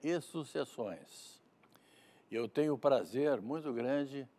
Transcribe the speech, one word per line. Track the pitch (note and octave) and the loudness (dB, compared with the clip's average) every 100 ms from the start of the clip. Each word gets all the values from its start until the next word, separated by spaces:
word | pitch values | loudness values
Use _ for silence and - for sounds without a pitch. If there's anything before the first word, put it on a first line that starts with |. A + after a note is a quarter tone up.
e | D#3 E3+ | -2 -2
sucessões. | - E3 C#3 D#3 C3 - G#2 E2+ - - - - _ _ _ - _ - - - - | -2 -8 -6 -4 -4 -4 -6 -8 -14 -20 -20 -20 _ _ _ -20 _ -20 -20 -20 -6
Eu | A2+ A#2 | -4 0
tenho | C#3+ D3+ | 2 2
o | C3 | 4
prazer | C#3+ B2+ E2 A#2+ D3 B2+ | 6 4 4 2 2 2
muito | G#2+ D#3+ D3+ | 0 -4 -2
grande | A#2 B2 C#3+ C#3 C#3 B2 | -2 0 0 -2 -6 -12